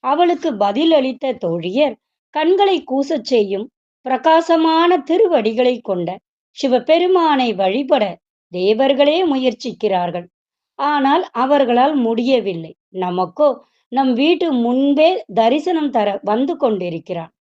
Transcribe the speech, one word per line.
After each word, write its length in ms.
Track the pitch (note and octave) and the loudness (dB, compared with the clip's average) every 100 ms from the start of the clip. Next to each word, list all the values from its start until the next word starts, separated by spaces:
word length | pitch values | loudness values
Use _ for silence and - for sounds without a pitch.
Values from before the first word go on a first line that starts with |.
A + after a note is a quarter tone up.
அவளுக்கு 480 | B3+ D4+ F4 E4+ E4+ | -2 2 2 2 -4
பதிலளித்த 840 | G#3 G3+ G#3 E4 D#4 C4 C4 C4+ A3+ | -2 -2 0 2 2 2 -4 -6 -4
தோழியர், 600 | F3+ E3+ E3+ A3 D4 A3+ _ _ _ | -4 -4 -4 0 -2 -2 _ _ _
கண்களை 480 | D4 D#4+ F#4+ G4+ F4 | -2 0 2 2 0
கூசச் 380 | - C4 C#4 D4+ | -2 -4 -2 -4
செய்யும் 480 | - A#3+ G3+ G3 A#3 _ _ _ B3+ | 0 0 0 -4 -8 _ _ _ -6
பிரகாசமான 920 | B3+ D#4+ D#4+ E4 E4 D#4+ D#4+ F4 F4+ | -2 2 2 4 2 2 2 2 0
திருவடிகளை 800 | C4+ F4 G#4+ D#4 A3 A3+ B3 B3 | 0 2 4 2 0 0 0 0
கொண்ட 380 | - F3+ E3+ F#3+ _ _ _ - | -4 -4 -4 -8 _ _ _ -6
சிவபெருமானை 960 | C4+ A#3+ - D#4+ F4+ F#4 E4 C#4 B3 | 0 0 2 2 4 2 2 0 0
வழிபட 640 | F#3 F#3+ A3 C4+ C#4+ G3+ E3+ _ _ _ | 0 -2 -2 0 0 0 -6 _ _ _
தேவர்களே 720 | F3+ F#3 A3 C4+ C4+ C#4+ D#4+ | -2 0 2 2 2 2 2
முயற்சிக்கிறார்கள். 1000 | F4+ C4+ B3+ - B3 - G#3 F#3 F3 F3 F3 _ _ _ _ - | 0 0 -2 -4 -12 -6 -2 -2 -2 -6 -12 _ _ _ _ -6
ஆனால் 520 | C#4+ D4 C4+ D#4 - | -2 0 2 0 -2
அவர்களால் 640 | A#3 C4 C#4+ B3+ A#3+ C#4 D4 | -4 0 2 2 2 2 2
முடியவில்லை. 800 | A3+ A3+ B3 B3+ G3 E3+ D#3+ - _ F#3 | 0 -2 0 0 0 -6 -10 -18 _ -8
நமக்கோ 600 | F3+ F3+ F3+ - D4 A#3+ _ _ _ | -4 -2 -4 2 0 0 _ _ _
நம் 200 | B3 C4 | -2 0
வீட்டு 400 | A#3 D4 F4 E4+ | 2 2 2 0
முன்பே 720 | B3+ A#3 B3 C#4 C#4+ D#4+ F#4 - | 0 0 0 0 4 2 2 -4
தரிசனம் 560 | G3+ A3+ D4 D4+ E4 D4 | 0 2 2 -2 -2 -2
தர 300 | A#3 G#3 G3 | -2 -2 -2
வந்து 340 | G3 A3 C4+ E4+ | -4 -2 -2 -2
கொண்டிருக்கிறான். 760 | C4 G#3 F3+ E3 - E3+ E3 _ | -2 -2 -4 -8 -10 -10 -10 _